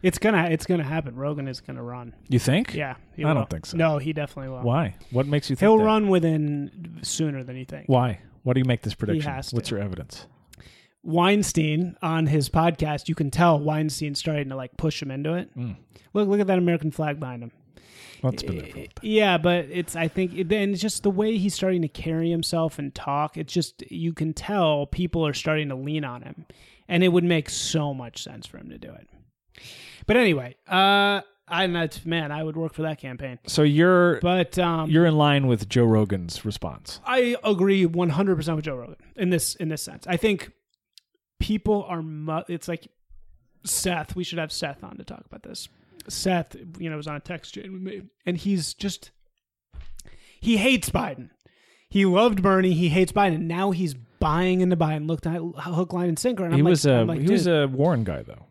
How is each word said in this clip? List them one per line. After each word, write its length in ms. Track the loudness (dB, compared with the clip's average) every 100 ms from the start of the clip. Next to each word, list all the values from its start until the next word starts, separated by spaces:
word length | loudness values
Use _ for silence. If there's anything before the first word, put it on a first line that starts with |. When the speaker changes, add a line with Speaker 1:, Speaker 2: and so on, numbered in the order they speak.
Speaker 1:
It's 160 | 0 2
gonna, 280 | 2 2 2
it's 140 | 0 0
gonna 160 | 0 0
happen. 300 | -4 -4 -6
Rogan 320 | -6 -4 -8
is 100 | -10
gonna 200 | -12 -12
run. 300 | -10 -12 -14 -18 0
Speaker 2:
You 80 | 0
think? 340 | 4 0 0 -4
Speaker 1:
Yeah, 200 | -8 -10 -16 -4
he 80 | 0
Speaker 2:
I 40 |
don't 80 | 0
Speaker 1:
will. 80 | 0
Speaker 2:
think 180 | -6 -8
so. 100 | 0
Speaker 1:
No, 220 | 2 0
he 160 | -4
definitely 380 | -6 -8 -10 -12 -4
will. 60 |
Speaker 2:
Why? 340 | 0 0 0 -6 -6
What 160 | -2 0
makes 240 | 0 -2
you 60 | 2
think 120 | 6
Speaker 1:
He'll 100 | 6
Speaker 2:
that? 40 |
Speaker 1:
run 240 | 6 2 4
within 920 | 4 4 0 0 -4 -6 -10 -16 -12
sooner 420 | -10 -4 -4 -4
than 120 | -10 -12
you 80 | -12
think. 220 | -14 2
Speaker 2:
Why? 300 | 2 2 -4 -12 -8
Why 100 | 0
do 60 | 2
you 60 | 2
make 180 | 0
this 100 | -2
prediction? 360 | -6 -2 -2 -2
Speaker 1:
He 60 | -6
has 160 | -4
Speaker 2:
What's 180 | -4 -4
Speaker 1:
to. 60 | -6
Speaker 2:
your 80 |
evidence? 440 | -6 -8 -12 -18 -20 _ _ -20 -20 _ _ _
Speaker 1:
Weinstein 920 | -4 2 4 4 2 0 0 0 -2 -4
on 260 | -4 0 2
his 220 | 2 2
podcast, 600 | 2 2 0 -4 -4 -4
you 60 | -4
can 140 | -2
tell 300 | 4 4 4
Weinstein's 600 | 2 0 -2 -4 -6 -6
starting 300 | -4 -4 -4
to, 60 | -8
like, 200 | -10 -4
push 240 | -4 -2
him 100 | -6
into 220 | -6 -4 -4
it. 200 | -6 -8
Speaker 2:
Mm. 180 | -8 -10 _ -20 _
Speaker 1:
Look, 140 | -2 2
look 120 | 2
at 80 | 2
that 100 | 2
American 340 | 4 2 -2
flag 280 | -4 -4 -4
behind 240 | -8 -10
him. 80 | -14 _ _ -20 _ -20 -20 -4
Speaker 2:
Well, 100 | -2
it's 80 | -2
been 140 | -6 -8
there 80 | -8
for 40 |
a 80 | -14
little 120 | -16 -10
bit. 20 |
Speaker 1:
Yeah, 340 | 0 4 4 4
but 280 | 4 2 0
it's, 240 | -6 -6 -2
I 120 | -2
think, 260 | 0 -2
it, 180 | -2 -2
and 220 | 0 0
it's 80 | 0
just 220 | -2 0
the 80 | 0
way 260 | 2 0 2
he's 160 | 0
starting 300 | 0 0 0
to 40 | -2
carry 440 | -4 -4 -2 0
himself 480 | 0 -2 -2 -2 -4
and 140 | -10 -8
talk. 420 | -4 -2 -4 -6
It's 160 | -4
just, 300 | -4 -4 _ -14
you 220 | -6 -6
can 200 | -2 -4
tell 540 | -4 -4 0 2 2 -2
people 380 | -4 -2 0 -2
are 60 |
starting 360 | -2 -2 -2 -2
to 60 | -6
lean 280 | -6 -6
on 200 | -6 -10
him, 220 | -14 -18 -20 -20 -20 _ _
and 160 | 4
it 60 | 4
would 140 | 4
make 260 | 4 2 0
so 440 | -6 -2 -2 -2
much 300 | -6 -12 -14
sense 240 | -14 -14 -18
for 100 | -18
him 120 | -18
to 80 | -18
do 120 | -18
it. 160 | -20 -20 -20 _ _ _ -20 -20 -20 -20 -16 2
But 100 | 4
anyway, 380 | 4 2 -2 -14 -2
uh, 540 | 4 6 6 4 0 -4 _ _
I'm 240 | -2 0
not, 320 | 0 -2 -4 -4
man, 260 | -4 -4
I 100 | -6
would 160 | -6 -4
work 160 | -6
for 80 | -4
that 160 | -6 -6
campaign. 380 | -10 -12 -12 -12 -4
Speaker 2:
So 160 | 4
you're, 580 | 6 8 8 8 6 4
Speaker 1:
But, 360 | 2 2 0 0
um, 320 | 0 0 2
Speaker 2:
you're 160 | 6 6
in 120 | 6
line 280 | 6 4 4
with 240 | 0 2
Joe 160 | 4 6
Rogan's 580 | 6 4 0 -6 -8 -8
response. 540 | -6 -10 -12 -16 -12 -2
Speaker 1:
I 300 | 2 2 0
agree 420 | 0 2 4 4 4
one 240 | 2 0
hundred 260 | 2 2 2
percent 180 | 0 -4
with 100 | -4
Joe 100 | -8
Rogan 200 | -10 -18 -20 -4
in 140 | 0
this, 240 | 0 0 -4
in 140 | -6
this 120 | -6
sense. 220 | -8 -8 -4
I 100 | 0
think 340 | 2 0 -4 _ _ _ _ -20 _ _ _ _
people 440 | -2 -2 0 0 0
are, 140 | -6
mu-, 400 | -6 -8 -4 -6 -4
it's 200 | -10 -6
like 200 | -10 -10 _ _ -20 -20 -20 _ _ -6
Seth. 500 | -4 -2 -4 -6 -8
We 80 |
should 160 | -6 -6
have 120 | -6
Seth 320 | -6 -8 -10
on 140 | -16 -16
to 60 |
talk 200 | -16 -18 -18
about 180 | -20
this. 260 | -18 -16 -16 _ _ -20 -12
Seth, 480 | -4 0 0 -2 -12 -20 -12
you 100 | -10
know, 60 | -8
was 100 | -10
on 80 | -12
a 40 |
text 360 | -12 -14 -14 -16
chain 180 | -14
with 80 | -12
me, 220 | -12 -12 -16 _ -6
and 100 | -4
he's 380 | 0 0 -2 -6
just, 340 | -8 -8 -14 _ _ _ _ _ _ -16 -14 -14 -16 -20 -20 _
he 180 | 0 2
hates 320 | 4 2 0
Biden. 400 | -4 -4 -8 -16 _ _ _ _ _ _
He 160 | 2 4
loved 380 | 6 4 4
Bernie. 300 | 4 4 4
He 160 | 2 2
hates 220 | 2 2
Biden. 300 | 4 2 2
Now 300 | -2 -2 -2
he's 220 | 0 -2 -6 -16 _
buying 420 | 0 2 2 2
into 140 | 2 2
Biden, 320 | 2 0 -2
looked 180 | -4 -4
at 120 | -4
hook, 560 | -6 -8 -6 -2 -2
line, 160 | -2 -2
and 100 | 0
sinker. 240 | -2 -2 0
And 80 |
Speaker 2:
He 60 | 4
Speaker 1:
I'm 60 | 6
Speaker 2:
was 200 | 6 6
Speaker 1:
like, 80 |
Speaker 2:
a, 40 | 4
Speaker 1:
I'm 60 | 4
like, 140 | 2
Speaker 2:
he 100 | 2
was 140 | 2 4
Speaker 1:
"Dude." 80 | 2
Speaker 2:
a 40 | 2
Warren 360 | 2 2 2
guy, 180 | 0 -6
though. 240 | -10 -18 -20